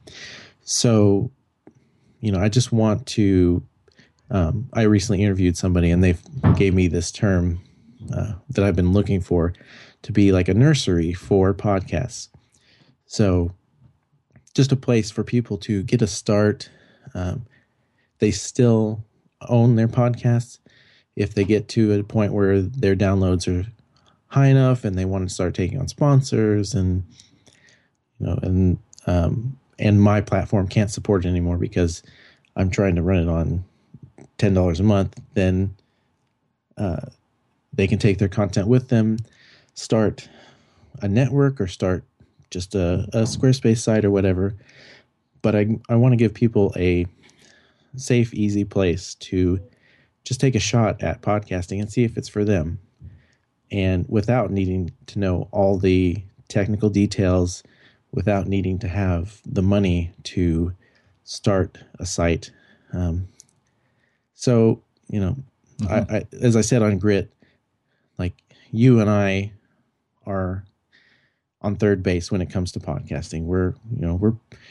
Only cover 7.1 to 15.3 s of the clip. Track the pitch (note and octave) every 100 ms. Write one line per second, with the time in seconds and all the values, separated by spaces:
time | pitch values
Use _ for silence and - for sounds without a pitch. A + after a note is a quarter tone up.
7.1 | - G#2 F2+ F2 F2 - _ _ - G#2+
8.1 | F2+ F#2 - - - G2+ F2 F2+ G2 G2
9.1 | G2+ F2 F2 E2 - - - - _ -
10.1 | G#2 G2 F#2+ F2+ F#2+ C#3+ D3 - F2 E2
11.1 | F2 - G2+ F#2+ F#2+ G#2 F#2+ - E2+ -
12.1 | - - _ _ _ _ _ _ _ _
13.1 | - G#2 F2+ E2+ - _ _ _ _ _
14.1 | _ _ _ _ - C3+ C3+ - A#2+ G#2+
15.1 | - G#2